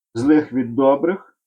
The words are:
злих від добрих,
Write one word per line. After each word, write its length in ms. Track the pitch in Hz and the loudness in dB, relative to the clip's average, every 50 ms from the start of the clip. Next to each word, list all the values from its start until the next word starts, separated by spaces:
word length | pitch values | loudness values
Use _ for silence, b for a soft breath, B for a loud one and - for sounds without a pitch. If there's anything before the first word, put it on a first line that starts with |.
| _ _ - | _ _ -8
злих 400 | 113 123 147 156 151 151 - 120 | -4 0 2 2 2 2 -2 -4
від 220 | 131 123 117 117 | -6 -6 -4 -2
добрих, 640 | 131 135 135 139 139 - 170 196 190 - _ _ _ _ | 0 2 2 2 2 0 -2 -4 -4 -8 _ _ _ _